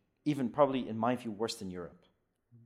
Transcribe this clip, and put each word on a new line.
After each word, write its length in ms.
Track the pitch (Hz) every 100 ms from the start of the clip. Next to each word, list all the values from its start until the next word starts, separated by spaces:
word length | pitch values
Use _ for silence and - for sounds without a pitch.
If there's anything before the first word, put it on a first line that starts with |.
| _ _ 151
Even 240 | 135 120
probably, 380 | 143 139 131 101
in 100 | 110
my 180 | 117 120
view, 160 | 120
worse 240 | 101 113 -
than 160 | 95
Europe. 340 | 90 85 - _ _ _ _ _ 120